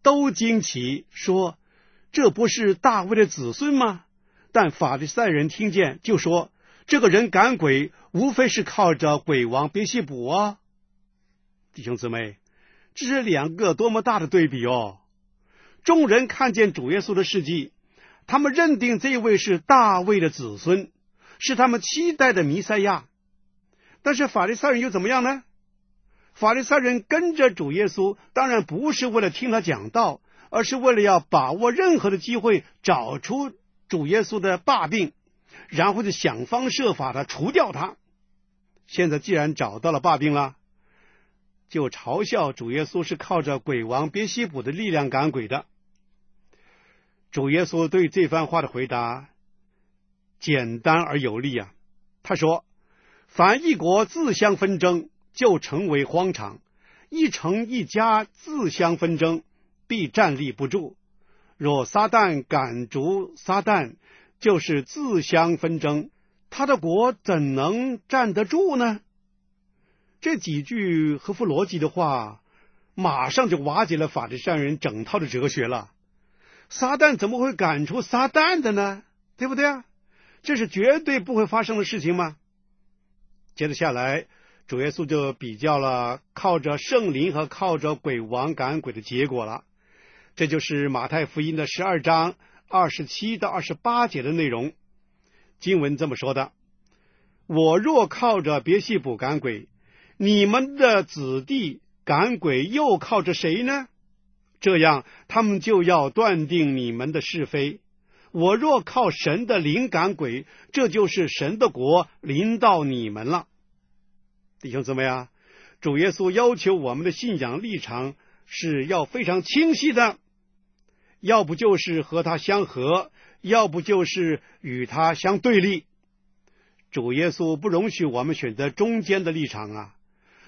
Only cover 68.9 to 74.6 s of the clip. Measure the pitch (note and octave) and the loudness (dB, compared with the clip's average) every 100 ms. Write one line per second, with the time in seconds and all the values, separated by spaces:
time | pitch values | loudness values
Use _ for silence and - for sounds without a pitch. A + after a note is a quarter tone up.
68.9 | G#3 - _ _ _ _ _ _ _ _ | -2 -10 _ _ _ _ _ _ _ _
69.9 | _ _ _ D#4+ C#4 E3+ D3 C#3 A#3 F#3+ | _ _ _ -4 -4 -4 -6 -4 -4 0
70.9 | E3 D#3 C#3+ - F3 A3 C#3+ F#3+ F3 D3+ | 2 0 -2 -6 -4 -2 0 -2 -2 -4
71.9 | F3 D#3+ C3 G#2+ G#2 _ _ _ _ _ | -2 -2 -2 -6 -14 _ _ _ _ _
72.9 | - F3 C#3 B2+ C4 A#3+ D#3 C#3+ D#3+ G3+ | -4 -2 0 0 0 0 0 -2 -2 0
73.9 | D#3 D3+ D3 A2+ B2 - D#3+ | 0 -2 -4 -8 -6 -2 -2